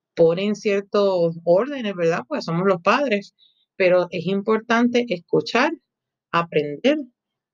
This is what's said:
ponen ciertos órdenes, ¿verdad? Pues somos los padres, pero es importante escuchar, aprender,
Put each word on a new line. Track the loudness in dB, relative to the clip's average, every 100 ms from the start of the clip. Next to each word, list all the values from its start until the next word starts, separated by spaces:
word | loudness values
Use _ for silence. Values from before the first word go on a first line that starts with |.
| _ 2
ponen | 2 2 -2 -2
ciertos | -2 -2 -2 0 2 2 0 -2
órdenes, | 2 2 0 -4 -6 -2
¿verdad? | -2 -2 -4
Pues | -8 -4
somos | -2 0
los | 0
padres, | 0 0 0 -4 -6 _ _ _ _ 0
pero | 2 4 0
es | -4 -4
importante | -2 0 -2 0 0 2 0 -2
escuchar, | -6 -2 -2 0 0 0 -2 _ _ _ _ _
aprender, | -4 0 -2 -2 -2 0 0 -4 _ _ _ _